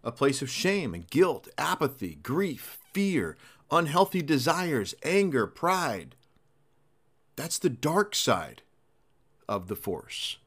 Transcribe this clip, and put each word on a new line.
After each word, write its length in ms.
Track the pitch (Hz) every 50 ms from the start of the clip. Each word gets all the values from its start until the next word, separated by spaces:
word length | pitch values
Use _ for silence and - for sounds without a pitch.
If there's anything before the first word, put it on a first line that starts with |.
| -
a 100 | 120 120
place 300 | - 143 139 135 - 143
of 80 | 127
shame 420 | - - - - 196 202 170 120 82
and 160 | 85 85 -
guilt, 400 | - 143 190 180 147 - - - -
apathy, 600 | - - 156 180 - 156 135 135 - 104 87 78 71 76
grief, 540 | - 131 165 202 185 135 - - - - - - - -
fear, 460 | 190 202 196 185 143 95 80 - - - - - - _ _
unhealthy 500 | 143 165 170 151 143 175 196 190 - 185
desires, 760 | 160 139 160 139 120 151 156 170 185 170 151 123 101 95 - - -
anger, 440 | 147 175 196 202 190 147 123 107
pride? 720 | 95 - - - 170 185 185 175 143 113 95 78 65 - _ _ _ _ _ _ _ _ _ _ _ _ _ _ _ _ _ _ _ _ _ _ _ _
That's 220 | - 139 165 - -
the 120 | - 180
dark 440 | 131 123 - 147 160 196 208 208 -
side 460 | - - - 113 90 80 67 55 - - _ _ _ _ _ _ _ _ _ _ _ _ _ _ _ _ -
of 200 | 104 101 90 92
the 80 | 104
force. 600 | - - 101 90 71 55 - - - - - - - _